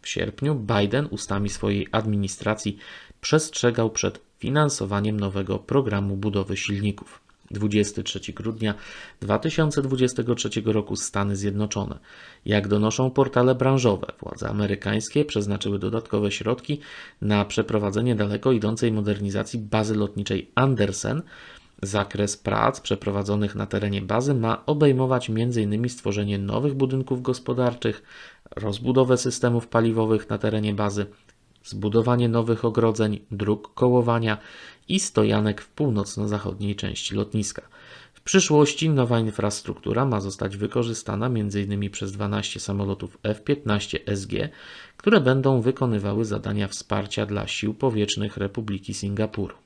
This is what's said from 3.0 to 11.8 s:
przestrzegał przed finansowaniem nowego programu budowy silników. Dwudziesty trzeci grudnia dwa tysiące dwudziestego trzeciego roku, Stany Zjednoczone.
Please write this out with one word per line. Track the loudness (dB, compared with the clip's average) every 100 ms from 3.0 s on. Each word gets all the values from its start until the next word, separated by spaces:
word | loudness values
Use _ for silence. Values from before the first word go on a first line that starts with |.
| -20 -10
przestrzegał | 2 2 2 0 0 2 0
przed | 0 -4 -4 _ _
finansowaniem | -2 2 2 0 -2 0 0 0
nowego | -2 -2 -2 -4
programu | 0 0 2 0 0 -2
budowy | 0 -2 -2 -4
silników. | -4 -2 -2 -4 -12 -20 _ _ _
Dwudziesty | -4 0 2 2 -2
trzeci | -6 -8 -10
grudnia | -8 -8 -2 -4 -4 -10 -18 -18 -10
dwa | -2 0
tysiące | 0 2 2 2
dwudziestego | 0 2 2 0 -2
trzeciego | -2 -2 -2 2
roku, | 0 0 -6
Stany | -4 -2 0 0
Zjednoczone. | -2 -2 -2 -2